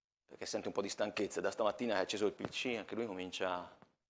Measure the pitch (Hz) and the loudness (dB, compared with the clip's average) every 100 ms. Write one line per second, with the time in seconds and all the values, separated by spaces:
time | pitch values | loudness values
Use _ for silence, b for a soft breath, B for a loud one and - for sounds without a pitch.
0 | _ _ _ - - 110 107 98 101 - | _ _ _ -10 -4 -2 0 0 0 0
1 | 107 - 98 - 95 - 110 - 120 101 | 0 2 0 2 0 4 2 2 0 2
2 | 92 107 104 - 101 - 127 117 92 104 | 2 4 2 2 -4 -2 -2 -2 -2 -4
3 | 117 92 92 - 95 90 87 - - _ | -2 -2 -6 0 0 0 -4 -14 -20 _
4 | _ | _